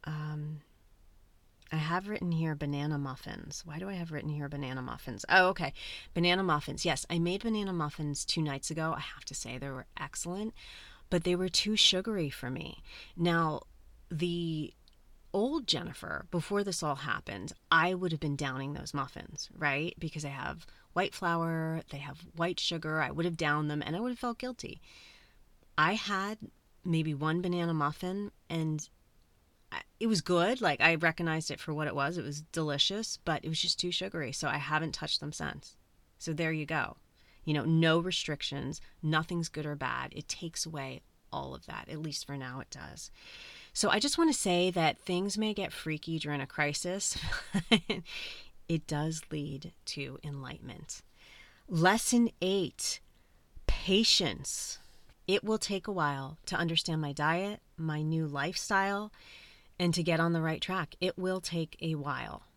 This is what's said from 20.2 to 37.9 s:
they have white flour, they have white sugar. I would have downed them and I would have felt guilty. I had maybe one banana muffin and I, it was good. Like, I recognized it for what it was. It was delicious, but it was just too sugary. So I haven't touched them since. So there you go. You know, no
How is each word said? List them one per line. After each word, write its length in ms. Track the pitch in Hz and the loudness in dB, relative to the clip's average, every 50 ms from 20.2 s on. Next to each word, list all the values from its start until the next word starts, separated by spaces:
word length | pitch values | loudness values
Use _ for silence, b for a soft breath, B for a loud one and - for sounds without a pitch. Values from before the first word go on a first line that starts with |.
they 80 | 135 143 | -6 -6
have 340 | 139 135 - 139 147 160 - b b b b b - 175 | -6 -6 -6 -6 -6 -8 -12 b b b b b 0 0
white 160 | 196 - - | 0 0 -2
flour, 680 | - 190 170 170 165 165 165 165 160 160 160 160 160 - - | -2 0 2 2 2 2 2 0 0 0 0 -2 -4 -6 -8
they 80 | - 143 | -10 -10
have 260 | 143 151 - - 180 - - | -10 -10 -12 -14 -16 -14 -2
white 240 | 160 170 180 180 - | -2 0 0 0 -2
sugar. 420 | - - 175 160 160 160 156 160 | -2 -2 -2 -2 -2 -2 0 0
I 120 | 147 127 | 0 0
would 120 | 143 156 165 | 0 0 0
have 120 | 175 170 | 0 0
downed 340 | 165 165 147 147 151 151 147 | 0 2 2 4 4 2 2
them 140 | 147 151 - | 2 0 0
and 80 | - 160 | 0 -2
I 60 | 185 | -2
would 100 | 233 254 | -2 -2
have 80 | 247 - | -4 -2
felt 200 | - 240 233 - | -2 -4 -4 -4
guilty. 420 | - 254 247 - - - - - B B B B B B B B B B B B B _ - - - - - | -6 -8 -6 -8 -10 -12 -12 -14 B B B B B B B B B B B B B _ -20 -20 -20 -6 2
I 180 | - 156 170 208 | 2 4 4 4
had 440 | 220 - 196 202 190 196 202 220 - - - - _ _ _ _ - - | 0 0 -2 -2 0 0 -2 -4 -8 -10 -18 -18 _ _ _ _ -8 0
maybe 300 | 180 165 160 156 156 147 | 2 2 2 2 0 0
one 260 | 139 151 156 160 175 | 0 2 2 2 2
banana 320 | 180 175 175 175 170 170 | 2 0 0 2 2 2
muffin 600 | 165 156 143 147 147 - 185 185 190 202 208 202 - _ _ _ | 2 4 2 2 0 -2 -4 -4 -2 -2 -4 -6 -8 _ _ _
and 380 | 165 165 160 156 156 151 - - - _ _ _ _ - _ _ _ _ _ _ _ _ _ _ | -2 0 0 0 0 -2 -4 -10 -16 _ _ _ _ -20 _ _ _ _ _ _ _ _ _ _
I, 120 | - - - _ _ _ | -10 -10 -10 _ _ _
it 80 | 220 226 | 2 2
was 120 | 220 170 | 2 2
good. 400 | - - 180 170 175 196 254 254 | 4 4 6 6 6 6 4 4
Like, 200 | 220 165 143 - | 2 2 4 6
I 160 | - 165 165 | 6 6 6
recognized 560 | 156 170 165 165 - 170 165 156 160 156 - | 6 4 2 2 2 0 2 2 0 0 -4
it 80 | 147 - | -6 -6
for 120 | - - | -4 -4
what 140 | 151 151 151 | -2 0 0
it 80 | 143 90 | 0 2
was. 240 | 139 139 151 180 175 | 2 0 0 0 -2
It 60 | 113 | -4
was 160 | 139 147 151 | -4 -6 -8
delicious, 760 | 156 - - 170 156 151 143 143 - - 196 214 220 - - - _ | -10 -6 -4 -2 0 0 2 2 2 2 2 -2 -4 -4 -6 -4 _
but 200 | - 156 - - | -2 -2 0 -2
it 40 | 156 | -4
was 120 | 160 - | -2 0
just 180 | - - - - | 0 0 0 0
too 140 | - 175 | -2 -2
sugary. 400 | 175 - 185 196 - 170 147 113 | -2 -2 -4 -4 -4 -4 -4 -4
So 160 | - - - 139 | -4 -2 -2 0
I 80 | 139 | 0
haven't 340 | 147 135 143 156 156 165 156 | 0 0 0 0 0 0 0
touched 300 | - - 156 - - - | -4 -4 -2 -2 -2 -2
them 120 | - 147 | -2 -6
since. 440 | 151 - 156 - - 143 - - - - _ _ _ _ _ _ _ _ | -6 -4 -6 -6 -6 -8 -12 -18 -20 -20 _ _ _ _ _ _ _ _
So 140 | - 165 | -6 -4
there 180 | 160 151 165 160 | -2 0 0 0
you 160 | 160 156 151 | 0 -2 -2
go. 300 | 143 160 147 - - - - _ _ b b b b b b b | -2 -2 -2 -2 -2 -6 -16 _ _ b b b b b b b
You 100 | 160 151 | 2 2
know, 100 | 147 113 | 4 4
no 360 | 160 165 160 165 160 | 6 6 8 8 8